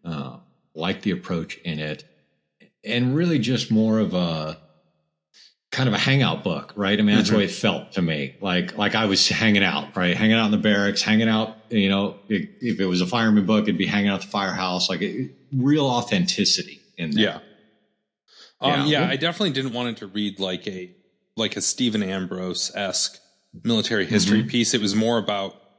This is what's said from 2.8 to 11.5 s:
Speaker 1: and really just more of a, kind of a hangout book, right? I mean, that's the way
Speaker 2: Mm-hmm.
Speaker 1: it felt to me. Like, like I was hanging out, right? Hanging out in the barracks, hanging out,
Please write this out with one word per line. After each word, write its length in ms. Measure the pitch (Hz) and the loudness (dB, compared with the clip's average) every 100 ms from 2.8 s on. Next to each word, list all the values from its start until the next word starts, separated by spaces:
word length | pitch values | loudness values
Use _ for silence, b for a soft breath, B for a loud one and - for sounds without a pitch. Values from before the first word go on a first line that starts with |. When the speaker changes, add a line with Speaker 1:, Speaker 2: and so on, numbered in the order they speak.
Speaker 1:
and 320 | 104 120 127 | -6 -2 0
really 240 | 143 175 151 | 2 2 0
just 320 | 110 123 - | 0 -2 2
more 300 | 110 110 110 | 2 4 2
of 140 | 98 | 2
a, 440 | 90 87 80 78 78 _ _ _ _ _ _ _ b b _ _ | 0 -2 -2 -6 -10 _ _ _ _ _ _ _ b b _ _
kind 140 | - 131 | -2 0
of 60 | |
a 40 | 104 | 2
hangout 440 | - 135 107 78 | 2 4 2 0
book, 280 | - 76 - - | -4 -6 -8 -4
right? 220 | 98 104 | 0 4
I 40 | |
mean, 140 | 104 107 | 4 4
that's 120 | - | 4
the 60 | 110 | 2
way 80 | |
Speaker 2:
Mm-hmm. 60 | 95 | 2
Speaker 1:
it 40 | |
felt 380 | - 110 80 - | 0 0 0 -6
to 100 | - | -2
me. 320 | 85 76 67 - | 0 -2 -6 -6
Like, 380 | 95 90 87 - | -2 -2 -2 -2
like 160 | 104 | 0
I 100 | 110 107 | 2 2
was 220 | 95 - | 2 2
hanging 340 | - 113 101 | 2 4 4
out, 300 | 95 71 - 95 | 2 0 -6 -2
right? 200 | 87 92 | 0 2
Hanging 200 | 110 113 | 2 4
out 100 | 110 | 2
in 40 | |
the 40 | 104 | 2
barracks, 440 | 107 101 101 98 | 2 2 2 0
hanging 260 | - 110 113 | 2 2 4
out, 280 | 110 110 | 0 -2